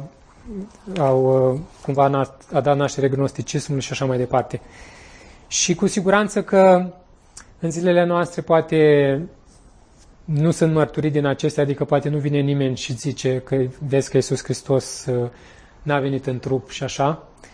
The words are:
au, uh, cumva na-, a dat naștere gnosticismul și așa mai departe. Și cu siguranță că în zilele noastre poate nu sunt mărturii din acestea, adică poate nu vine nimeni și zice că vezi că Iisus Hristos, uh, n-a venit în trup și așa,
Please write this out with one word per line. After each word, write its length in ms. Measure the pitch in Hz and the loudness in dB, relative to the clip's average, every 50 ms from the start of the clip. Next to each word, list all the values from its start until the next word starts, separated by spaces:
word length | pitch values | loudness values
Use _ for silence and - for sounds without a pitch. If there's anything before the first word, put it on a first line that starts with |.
| 143 160 - - - - - - - 240 214 196 196 214 - - - 202 190 180 | -6 -12 -18 -20 -20 -20 -20 -20 -18 -14 -12 -12 -12 -14 -16 -20 -16 -10 -4 -2
au, 520 | 147 135 131 131 131 131 131 131 131 131 | 0 2 2 2 4 4 4 4 2 2
uh, 80 | 127 147 165 - - - | 0 -2 -6 -12 -18 -14
cumva 260 | - - 139 135 139 139 | -8 -4 0 2 2 2
na-, 280 | 139 135 131 - - - - - | 2 0 -2 -4 -6 -16 -10 -4
a 80 | - 147 | -2 0
dat 160 | 120 147 143 | 2 2 2
naștere 320 | 139 143 131 - - 135 135 | 2 0 -2 -2 0 0 0
gnosticismul 720 | 131 135 139 131 - - 117 - - 147 - - 143 135 | 0 0 -2 -2 -4 -6 -8 -6 -6 -6 -4 -4 -4 -4
și 120 | 120 - | -4 -6
așa 120 | 131 - 143 | -6 -4 -2
mai 120 | 131 127 | -2 -2
departe. 440 | 123 123 120 - 123 120 - - 117 - - - - - - - - - - - - - - - - - | -2 -2 0 0 0 0 -2 -6 -14 -14 -16 -20 -20 -20 -20 -20 -20 -20 -20 -20 -20 -20 -20 -20 -20 -14
Și 280 | - - - - - 175 | -8 -6 -2 0 0 0
cu 120 | 170 - | 0 0
siguranță 560 | - - 214 170 185 190 208 214 196 - 208 | -2 0 0 2 2 4 4 2 0 -2 -4
că 500 | 196 - 202 190 190 190 185 180 185 180 - - - _ - _ _ _ - - - - - - | -2 2 4 6 8 8 6 6 4 -2 -8 -16 -20 _ -20 _ _ _ -20 -20 -20 -20 -14 -8
în 120 | 170 165 | -8 -6
zilele 340 | 156 170 175 180 175 175 175 | -4 -2 0 2 4 4 2
noastre 380 | 175 175 175 175 170 - - | 2 0 0 -2 -4 -6 -6
poate 800 | 156 - 165 160 156 - 160 156 151 151 147 143 143 139 139 143 170 - - - _ - - - - - - - - _ _ - - - - - - | -2 2 2 2 2 2 2 4 6 6 6 6 4 4 2 -2 -4 -8 -14 -20 _ -20 -20 -20 -20 -20 -20 -20 -20 _ _ -20 -20 -20 -20 -14 -8
nu 240 | - 156 143 156 170 | -4 -2 0 2 2
sunt 220 | 160 - 170 160 | 2 2 2 2
mărturii 380 | 156 156 147 147 - 160 147 156 | 2 2 0 0 0 -2 -2 0
din 160 | 143 147 143 | 0 0 0
acestea, 360 | 139 135 - - 156 - - | 0 0 0 -2 -2 0 0
adică 220 | 143 139 139 - 143 | 0 0 0 -2 -2
poate 240 | - 147 143 143 147 | 0 0 0 0 0
nu 100 | 147 147 | -2 -2
vine 220 | 139 147 147 143 | -2 0 0 0
nimeni 360 | 139 143 143 139 135 131 131 | 0 0 0 0 0 -2 -2
și 160 | - - - | -4 -6 -8
zice 460 | 127 117 - 143 127 - - 131 131 127 127 | -8 -6 -6 -6 -6 -4 -2 -2 -2 -2 -4
că 120 | - 135 135 127 131 131 - 151 135 | -2 -2 -2 -2 -2 -4 -8 -4 0
vezi 220 | 135 139 131 - | 0 0 0 2
că 60 | - | 2
Iisus 260 | 135 123 - 143 - | 0 2 0 -2 -4
Hristos, 640 | - - 131 - - - 139 135 - - - - - | -4 -6 -6 -6 -2 0 0 0 0 -4 -10 -10 -6
uh, 220 | 135 127 123 120 117 - - - - - - - - - - | -4 -2 -2 -2 -4 -8 -12 -20 -20 -20 -20 -20 -20 -20 -10
n-a 180 | - 151 143 143 | -4 -2 -2 0
venit 260 | 131 139 139 131 - | 0 -2 -2 -4 -4
în 120 | 135 127 123 | -6 -6 -6
trup 320 | - 131 135 131 131 - | -4 -4 -4 -4 -4 -6
și 120 | - - | -12 -8
așa, 460 | 139 - - - 139 143 160 - - - - - - - | -8 -6 -4 -2 0 -2 -2 -4 -10 -20 -20 -20 -20 -20